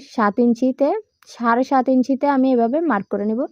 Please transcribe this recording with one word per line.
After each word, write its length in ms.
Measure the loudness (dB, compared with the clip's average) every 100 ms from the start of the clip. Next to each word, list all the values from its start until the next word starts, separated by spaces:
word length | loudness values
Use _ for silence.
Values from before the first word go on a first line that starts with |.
| -4
সাত 240 | -2 0 2
ইঞ্চিতে, 500 | 0 2 -2 0 -2 -2 -8 _ -20
সাড়ে 380 | -6 -2 0
সাত 220 | 0 0 2
ইঞ্চিতে 380 | 0 0 -2 0
আমি 220 | 2 2
এভাবে 260 | 2 0 0
মার্ক 260 | -2 -2 -4
করে 160 | -6
নেব। 160 | -4 -4 -6